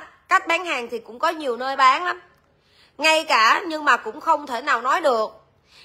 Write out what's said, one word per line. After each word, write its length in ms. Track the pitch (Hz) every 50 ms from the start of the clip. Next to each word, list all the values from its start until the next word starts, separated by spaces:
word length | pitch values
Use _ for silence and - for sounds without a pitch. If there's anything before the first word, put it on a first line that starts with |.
| - - - _ _ -
cách 180 | 349 381 370
bán 180 | 339 330 330 370
hàng 220 | 339 302 254 240 233
thì 80 | 247 220
cũng 200 | - - 226 247
có 100 | - 330
nhiều 280 | 349 311 302 262 233
nơi 180 | 226 262 269 269
bán 280 | 277 269 254 269 311 359
lắm. 180 | 359 359 359 - _ _ _ _ _ _ _ _ _ _ _ _ _ _
Ngay 260 | - 285 311 320 311 320
cả, 380 | 320 277 233 220 240 269 - 403
nhưng 180 | 339 311 311 302
mà 120 | 294 247
cũng 240 | 233 - 220 220 302
không 260 | - 330 320 294 294
thể 140 | 269 247 233
nào 200 | 277 302 269 233
nói 200 | 233 262 302 370
được. 280 | 330 285 247 220 214 - - - _ _ _ _ _ _ _ - _